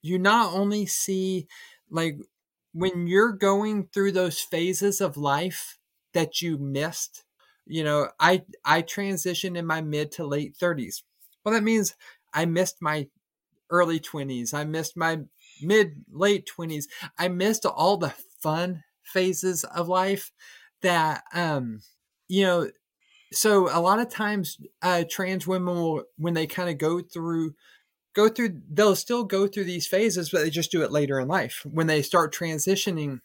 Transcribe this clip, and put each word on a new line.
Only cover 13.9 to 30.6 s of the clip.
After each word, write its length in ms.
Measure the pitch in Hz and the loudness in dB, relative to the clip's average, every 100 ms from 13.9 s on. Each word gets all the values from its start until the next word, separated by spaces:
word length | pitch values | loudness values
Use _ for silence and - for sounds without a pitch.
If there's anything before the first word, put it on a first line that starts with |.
| 160 | 0
twenties. 560 | 156 160 139 127 120 | -4 -8 -6 -6 -6
I 100 | 147 | -6
missed 320 | 151 160 160 - | -4 -6 -6 -2
my 240 | 165 160 143 _ _ - | -2 -2 -8 _ _ -10
mid, 420 | 151 214 196 147 - | 2 4 4 -2 -18
late 360 | 143 196 202 - | -2 2 2 -2
twenties. 400 | - 165 151 143 - 165 - | -12 -8 -8 -8 -14 -16 -4
I 100 | 180 | -2
missed 380 | 180 196 220 - | 0 0 0 -2
all 300 | - 170 202 | 2 2 2
the 180 | 160 - - _ | -2 -6 -20 _
fun 440 | 156 156 180 170 _ _ | -4 -2 -2 -6 _ _
phases 640 | - 190 185 180 185 175 | -6 0 0 0 -2 -2
of 240 | - 165 170 | -6 -6 -2
life 440 | 185 190 196 - _ - - - _ | 0 0 -2 -6 _ -20 -20 -20 _
that, 420 | 185 170 156 135 - | 0 2 2 -2 -6
um, 480 | 165 170 147 123 107 - _ _ _ _ | -4 -2 -2 -4 -10 -16 _ _ _ _
you 160 | 185 | 2
know, 260 | 190 175 160 _ _ _ _ _ _ | 4 2 0 _ _ _ _ _ _
so 360 | - 214 202 180 | 0 4 6 6
a 120 | 156 | 4
lot 180 | 175 208 | 4 2
of 80 | 233 | 0
times, 480 | - 208 208 160 - 147 _ | -2 -2 -2 -4 -8 -18 _
uh, 220 | 175 175 170 | 0 2 0
trans 360 | - 185 190 170 | -4 -2 -2 -2
women 280 | 185 180 | -2 0
will, 300 | 175 165 156 - - | 0 0 -2 -6 -6
when 180 | 160 | -2
they 120 | 165 156 | 0 -2
kinda 280 | - 180 | -4 -4
go 260 | 147 156 175 | 0 0 0
through, 540 | 180 170 165 165 160 - _ _ _ _ _ | -4 -8 -4 -2 -2 -6 _ _ _ _ _
go 140 | - 214 | 4 4
through, 340 | 220 233 160 - | 4 -2 -2 -6
they'll 260 | 151 208 190 | 4 4 4
still 280 | - 240 | 0 -2
go 220 | 208 190 196 | 0 0 0
through 180 | 202 | -2
these 220 | 180 180 - | -4 -4 0
phases, 440 | 190 226 180 156 | 2 2 0 -2
but 100 | 175 | 0
they 80 | 156 | 0
just 200 | 156 | 0